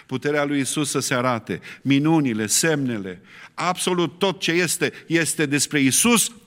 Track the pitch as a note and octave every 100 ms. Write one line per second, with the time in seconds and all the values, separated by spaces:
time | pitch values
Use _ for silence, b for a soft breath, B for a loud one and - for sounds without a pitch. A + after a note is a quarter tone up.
0 | B - D3 D3 C#3+ C#3+ B2+ D#3+ C#3 C#3+
1 | - B2+ B2+ A2+ - F#2 B B C3 C#3
2 | D3+ E3 C3+ G#2+ G#2+ - E3 D3 C3 A2
3 | F#2+ F2+ B B B - E3+ F3+ F#3 F3
4 | E3+ - G3 F#3+ - E3 F3 - C#3 B
5 | B E3 D#3+ - D3 C#3+ - D3 C3+ -
6 | A#3 A#3 - -